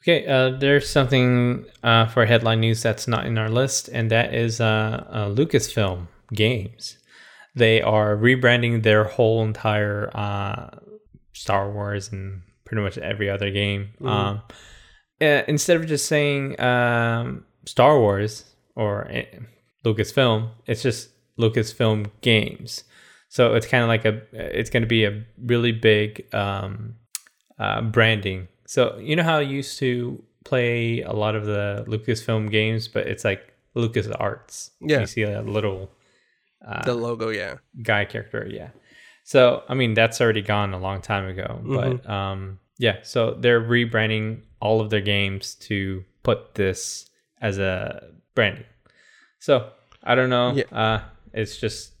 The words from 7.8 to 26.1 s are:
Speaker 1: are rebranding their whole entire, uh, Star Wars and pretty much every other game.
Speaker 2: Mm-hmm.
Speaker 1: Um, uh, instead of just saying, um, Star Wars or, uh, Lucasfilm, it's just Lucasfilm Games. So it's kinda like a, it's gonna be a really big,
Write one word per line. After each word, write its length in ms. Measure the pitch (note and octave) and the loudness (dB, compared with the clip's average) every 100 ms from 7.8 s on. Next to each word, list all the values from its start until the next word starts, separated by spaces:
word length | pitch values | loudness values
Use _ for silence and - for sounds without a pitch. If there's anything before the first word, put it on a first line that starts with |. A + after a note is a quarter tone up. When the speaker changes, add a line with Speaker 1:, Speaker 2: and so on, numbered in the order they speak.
Speaker 1:
are 340 | - G#2+ G#2+ G#2 | 4 2 2 2
rebranding 680 | A#2 C3 B2 A#2+ A#2+ A#2 | 4 4 4 4 2 2
their 220 | A2 G#2+ | 4 4
whole 400 | G#2+ - A2+ A2+ | 4 2 2 4
entire, 680 | A2 G#2+ A2 G#2 G#2 G2+ G#2+ - | 0 -2 -2 0 -2 -4 -6 -6
uh, 540 | G#2 G2+ G2 - - - - - _ _ _ | -6 -4 -6 -8 -12 -20 -20 -20 _ _ _
Star 360 | - - G2 G2+ | -16 -2 -2 -2
Wars 400 | G#2 G2+ G2+ G2 | -6 -6 -6 -8
and 300 | G2+ G2 F#2+ F2 _ | -12 -12 -14 -18 _
pretty 180 | - A2 | -8 -4
much 140 | G2+ - | -4 -6
every 300 | D#2 G#2 G2 | -8 -4 -4
other 200 | G2 G2+ | -2 -4
game. 400 | G2+ G2+ G2+ G2+ A2 | -2 -2 -2 -8 -10
Speaker 2:
Mm-hmm. 60 | - | -4
Speaker 1:
Um, 340 | G#2+ G2+ G#2 - - - - _ _ _ _ | 0 0 -4 -10 -20 -20 -20 _ _ _ _
uh, 220 | D#3 C#3+ - | 2 4 2
instead 300 | D3 - E3+ | -2 2 2
of 100 | D#3+ | 2
just 200 | D3 - | -2 0
saying, 520 | D3+ D3 C#3 C#3 - | 0 2 0 -4 -2
um, 840 | B2 B2 A#2+ A#2+ A#2 A#2 B2 B2+ - _ | 0 2 2 2 0 -2 -4 -8 -14 _
Star 360 | - - B2+ D3+ | -8 4 6 8
Wars 440 | G#2+ G2 G#2+ - - _ _ | 6 2 -2 -6 -18 _ _
or, 340 | - G#2+ G2+ - | -4 -2 -2 -6
uh, 140 | B1 - F2+ A#2 _ _ _ | -8 -8 -14 -20 _ _ _
Lucasfilm, 680 | A#2 G#2+ G#2+ - B2+ A2 A2+ - - | -2 0 0 4 4 4 -2 -10 -6
it's 160 | A2+ | -2
just 280 | C3 A2 - _ _ - | -2 -4 -10 _ _ -2
Lucasfilm 720 | A#2 A#2 A2 - A2+ G#2+ G#2 _ | 0 2 -4 0 0 0 -4 _
Games. 600 | - A2 - - A2+ - - _ - _ _ | 2 2 2 -8 -14 -14 -16 _ -20 _ _
So 260 | - B2 | 2 4
it's 120 | A2+ A2+ | 4 2
kinda 200 | B2+ A#2 | 0 2
like 180 | A2+ | 2
a, 160 | A2+ A2 - | 0 -2 -8
it's 360 | A2 E2+ - A#2 | -12 -6 -4 -2
gonna 180 | B2 A2+ | 0 2
be 180 | A#2 | 2
a 180 | G#2 G#2+ A2 - | 2 -2 -12 -14
really 320 | B2 A#2+ A#2+ | -2 0 2
big, 560 | A2+ A2+ G#2+ G#2+ | 2 4 4 2